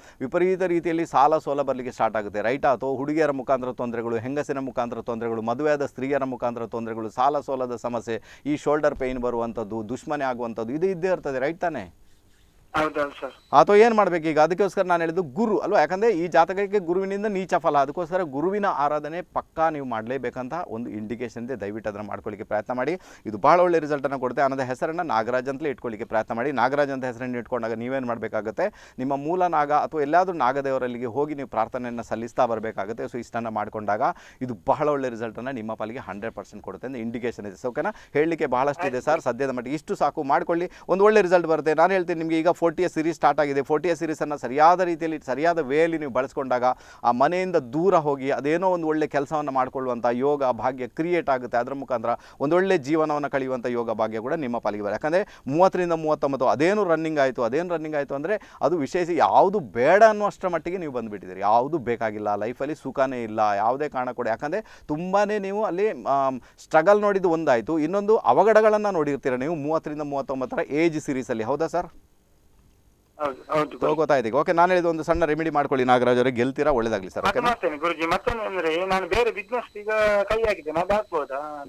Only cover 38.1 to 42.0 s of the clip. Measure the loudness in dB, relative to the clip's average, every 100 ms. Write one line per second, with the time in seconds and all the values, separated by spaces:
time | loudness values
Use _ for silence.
38.1 | 0 0 0 0 2 0 0 -4 -2 0
39.1 | 0 0 -2 -2 -4 -6 -8 -6 -2 0
40.1 | 0 0 0 2 -2 -4 -8 -2 4 6
41.1 | 6 6 4 4 2 2 4 4 4